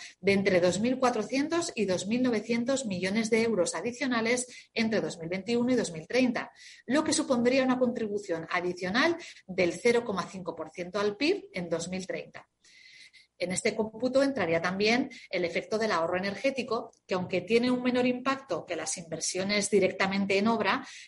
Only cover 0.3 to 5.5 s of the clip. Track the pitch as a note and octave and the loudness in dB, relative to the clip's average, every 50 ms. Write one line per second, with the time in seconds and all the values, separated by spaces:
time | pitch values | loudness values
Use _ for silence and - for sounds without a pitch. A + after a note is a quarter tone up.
0.3 | G3 G3 G3 G3+ F#3 F3 F3 F3+ E3+ G3 A3 B3 C4 C4 C4 A#3+ A#3+ A3 G#3 - | 2 4 4 4 4 4 4 4 2 2 2 0 0 2 2 0 2 0 -2 -2
1.3 | B3+ C#4 C#4+ D#4 E4 E4+ E4+ - - A#3+ G3+ F#3 F3+ E3 - G3 A3+ B3 B3+ B3+ | 0 -2 0 0 0 -2 -2 -2 -2 -2 0 0 0 -2 -2 -2 0 0 2 2
2.3 | A3+ G#3 G#3 - A#3 A#3 A#3+ C4+ C4+ B3+ A#3 G#3 F#3+ F3 F3+ F#3+ G3+ A3+ A3 A3 | 0 0 0 0 -2 0 0 0 0 -2 -2 -4 -4 -2 -2 0 0 0 0 2
3.3 | A3+ A3 A3+ A#3 A3 F3+ E3 D#3+ - E3 F3 A#3+ A#3+ - C#4+ B3+ B3 A3+ A3 A3+ | 2 2 2 2 2 2 0 0 -2 -4 -4 -6 -4 -4 -2 0 0 0 2 2
4.3 | B3+ B3 - - - - - _ - A3 A3+ A3 A3 F#3 F3+ - - F3+ D#3+ E3 | 0 0 -2 -6 -12 -18 -18 _ -4 -2 0 0 0 0 0 -2 -4 -8 -6 -6
5.3 | F3+ F#3+ F#3 A3 | -6 -4 -2 0